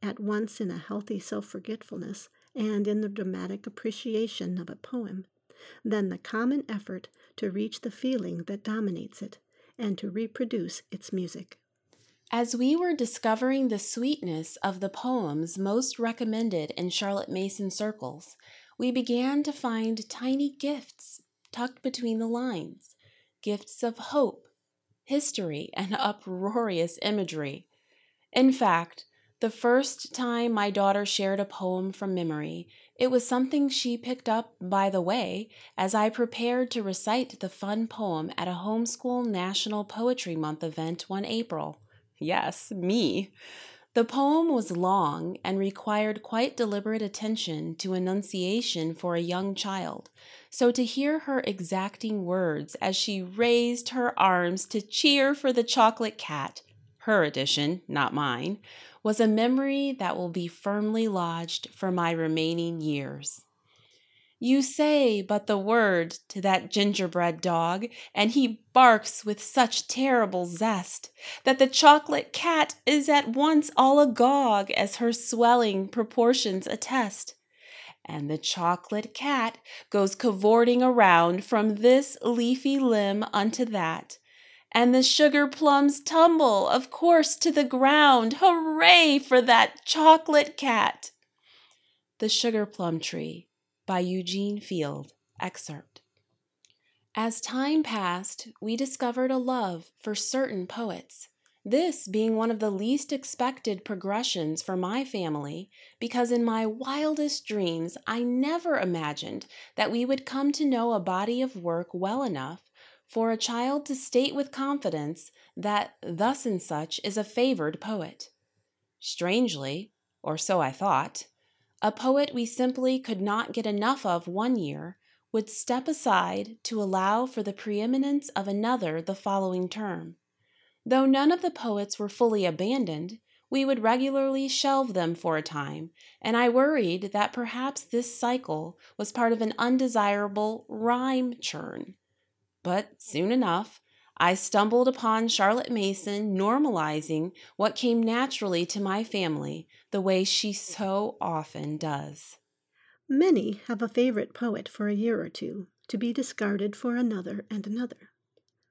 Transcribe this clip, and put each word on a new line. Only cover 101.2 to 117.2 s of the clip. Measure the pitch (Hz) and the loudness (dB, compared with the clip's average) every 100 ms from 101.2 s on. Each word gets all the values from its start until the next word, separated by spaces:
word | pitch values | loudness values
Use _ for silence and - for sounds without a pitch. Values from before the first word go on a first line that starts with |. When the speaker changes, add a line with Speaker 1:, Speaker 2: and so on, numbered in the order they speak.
| - _ _ _ | -14 _ _ _
Speaker 2:
this | 202 262 349 - 190 | 0 2 2 -2 -2
being | 214 226 220 | 0 2 2
one | 233 | 0
of | 220 | 0
the | 214 | -2
least | 190 214 277 - | -2 0 -2 -2
expected | 269 - - 254 269 220 196 | -6 -6 -4 -4 -4 -6 -6
progressions | - 190 190 214 254 180 156 160 | -6 -8 -4 -4 -2 -4 -4 -4
for | - 180 | -4 -2
my | 180 247 | -2 -4
family, | 262 208 165 147 143 165 196 _ - - | -4 -6 -4 -4 -6 -10 -14 _ -20 -10
because | 233 247 240 | -4 0 2
in | 240 | 2
my | 233 220 | 2 0
wildest | 220 226 254 285 311 302 294 - | -2 -4 -6 -2 -2 0 -2 -4
dreams | - 208 175 165 170 - - | -6 -2 -2 -2 -6 -8 -6
I | 233 | -2
never | 240 254 269 339 339 254 | 0 0 0 -2 0 0
imagined | 185 165 151 147 160 - - - - | 0 -2 -4 -6 -8 -10 -12 -20 -10
that | - 214 | -4 -2
we | 233 247 | 0 0
would | 269 | -2
come | - 262 285 | -4 -2 0
to | 294 | 2
know | 285 240 233 | 0 2 0
a | 214 | 0
body | 180 185 214 240 | -2 -2 -2 -2
of | 262 190 | -2 -4
work | 170 165 175 | -4 -4 -4
well | 175 190 254 | -4 -4 -2
enough | 254 143 135 185 _ _ - _ | -4 -4 -8 -12 _ _ -20 _
for | _ 226 226 | _ -2 0
a | 220 | 0
child | 240 233 254 294 285 | -2 -2 -2 -2 -4
to | 262 | -8
state | - 247 277 | 0 2 2
with | 277 277 | -2 -6
confidence | 269 277 285 196 156 147 175 - _ _ 175 | -4 -4 -2 -2 -4 -6 -8 -12 _ _ -8
that | 202 208 - - | -2 -2 -4 -8
thus | - 170 226 277 240 | -8 -2 0 0 -2
and | 180 | -2
such | - 151 160 - | -2 -6 -6 -6
is | 208 | -4
a | 208 | -4